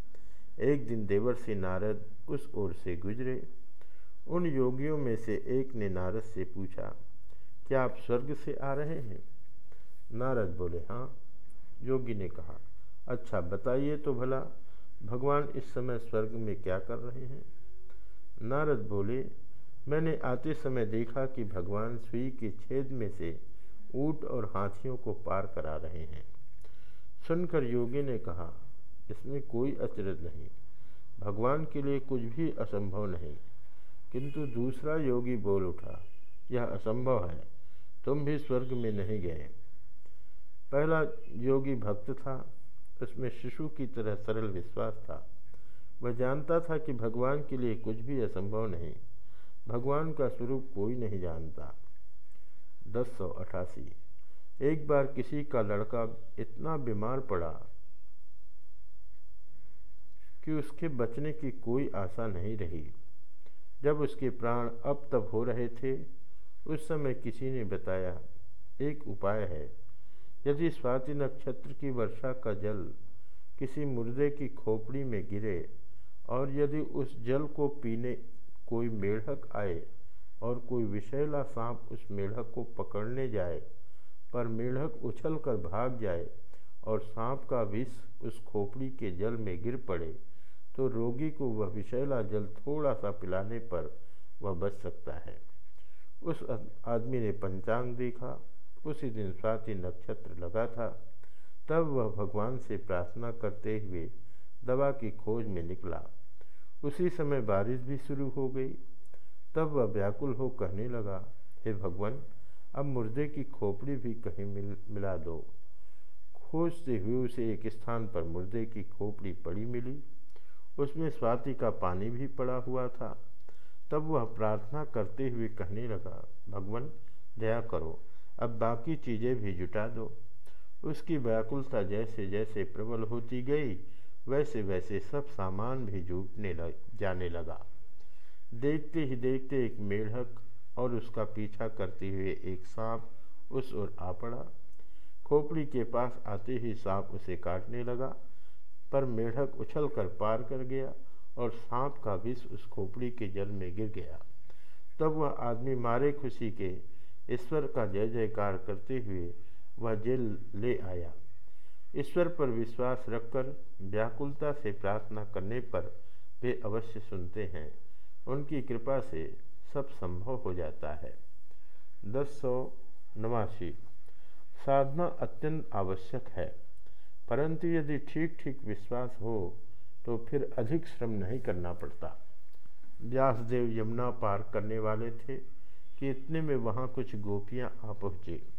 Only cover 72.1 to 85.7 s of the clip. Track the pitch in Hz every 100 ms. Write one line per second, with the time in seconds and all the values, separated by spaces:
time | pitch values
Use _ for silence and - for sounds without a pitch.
72.1 | - 131 127 113 101 104 104 80 - -
73.1 | - - - - - 131 151 143 120 117
74.1 | 127 147 147 127 95 110 110 110 135 135
75.1 | 104 95 101 107 87 78 - - - -
76.1 | - - 123 139 139 143 151 - 147 127
77.1 | 110 117 135 147 - 143 143 117 113 123
78.1 | 123 - - - - - 117 120 110 98
79.1 | 110 127 143 - 104 101 82 76 - -
80.1 | - - - 113 123 - 123 104 101 -
81.1 | 135 151 143 127 117 117 107 - - -
82.1 | 101 98 120 113 127 113 - - 104 110
83.1 | 127 127 104 87 78 - - - - -
84.1 | - - 120 113 113 123 131 156 131 120
85.1 | - 160 156 135 107 92